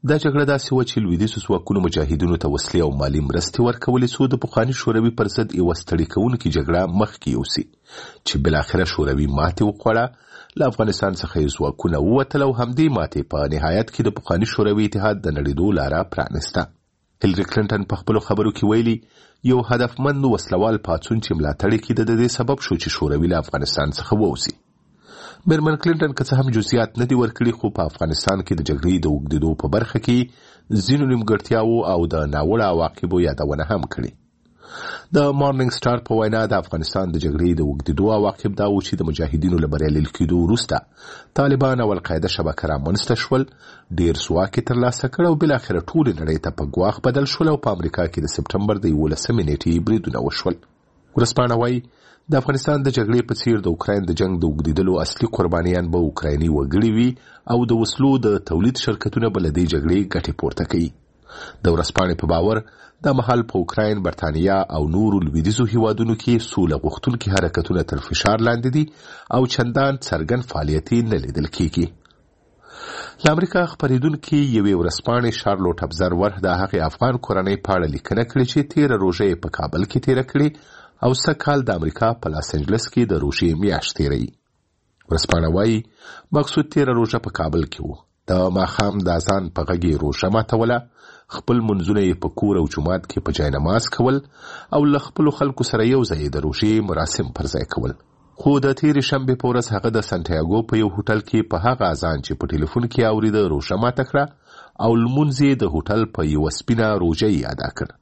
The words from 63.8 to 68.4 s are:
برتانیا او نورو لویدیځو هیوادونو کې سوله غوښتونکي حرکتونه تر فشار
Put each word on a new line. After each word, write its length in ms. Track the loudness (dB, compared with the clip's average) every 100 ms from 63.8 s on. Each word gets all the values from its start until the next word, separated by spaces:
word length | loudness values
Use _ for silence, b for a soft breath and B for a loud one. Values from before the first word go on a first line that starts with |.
| 0 0 -2
برتانیا 500 | -2 -4 0 2 2 0 -2
او 40 | 0
نورو 240 | 2 2 2 0
لویدیځو 400 | 0 0 2 0
هیوادونو 400 | 2 2 2 0 -2
کې 240 | 0 0 0
سوله 320 | 0 0 0
غوښتونکي 500 | -2 -4 -4 -2 0
حرکتونه 500 | 2 2 0 -2 -2 -2
تر 100 | -4 -4
فشار 360 | -2 2 2